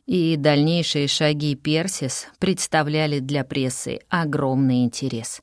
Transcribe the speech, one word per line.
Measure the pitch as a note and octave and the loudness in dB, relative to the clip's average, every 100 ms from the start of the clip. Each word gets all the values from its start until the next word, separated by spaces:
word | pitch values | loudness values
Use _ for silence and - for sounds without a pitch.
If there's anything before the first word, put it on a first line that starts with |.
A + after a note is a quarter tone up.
| - | -2
и | F#3 E3 D#3 | 0 2 2
дальнейшие | D3 C#3+ D#3 E3+ D#3 D3+ C#3+ | 4 4 4 2 0 0 0
шаги | - D3+ D3 D3+ C#3 | 2 2 2 -2 -2
Персис | D3+ D#3 F3+ - C3 - - - | 0 0 -2 -4 -6 -6 -12 -2
представляли | F#3 F#3 - D#3 D3 D#3 D3+ C#3+ | -2 0 0 0 2 0 0 0
для | C3 C#3+ | -2 -2
прессы | C3 C#3 B2+ - B2+ A2 - | -2 -2 -2 -4 -8 -10 -4
огромный | F3 D#3 C#3+ C3+ C3 C3+ B2 | -2 0 0 0 2 2 2
интерес. | B2 - C3+ A#2 A2 - | 0 -2 -6 -6 -8 -12